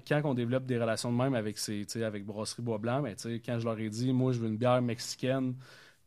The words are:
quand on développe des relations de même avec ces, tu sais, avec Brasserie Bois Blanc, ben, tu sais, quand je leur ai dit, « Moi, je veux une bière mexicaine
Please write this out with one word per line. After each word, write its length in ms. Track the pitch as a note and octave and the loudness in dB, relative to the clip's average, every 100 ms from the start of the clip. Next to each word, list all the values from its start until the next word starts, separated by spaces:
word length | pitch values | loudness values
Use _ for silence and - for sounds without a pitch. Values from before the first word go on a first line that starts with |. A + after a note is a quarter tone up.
| - | 0
quand 140 | D3+ D3 | 0 2
on 80 | |
développe 320 | B2 A#2+ C3 B2+ | 0 2 0 2
des 120 | A#2+ | 0
relations 320 | A2+ A2 B2 | 2 0 0
de 60 | A#2+ | 2
même 180 | C3 B2 | 4 2
avec 220 | G#2+ G2+ | 0 -4
ces, 280 | - G#2 G2+ | -4 -4 -4
tu 140 | A#2 | -2
sais, 40 | A2+ | -2
avec 200 | G#2 G2+ | -4 -8
Brasserie 360 | G#2 G#2+ - | -6 -6 -4
Bois 140 | A#2+ G#2+ | -2 -2
Blanc, 240 | A2+ C3 | 0 0
ben, 140 | C#3 F#2+ | -2 -6
tu 80 | |
sais, 180 | A2+ A#2 A#2+ | -6 -6 -2
quand 140 | A#2+ | -2
je 60 | A2+ | -2
leur 140 | A2 | -2
ai 100 | A2 | -4
dit, « 220 | G#2+ B2+ | -2 2
Moi, 180 | B2+ B2+ | 4 4
je 60 | B2 | 2
veux 80 | A2+ | 0
une 100 | G#2+ | 2
bière 240 | B2 B2 | 4 4
mexicaine 760 | B2 A2+ - - B2+ C3+ C3 B2+ - - - - | 4 -2 -6 -4 0 2 0 -4 -10 -20 -20 -20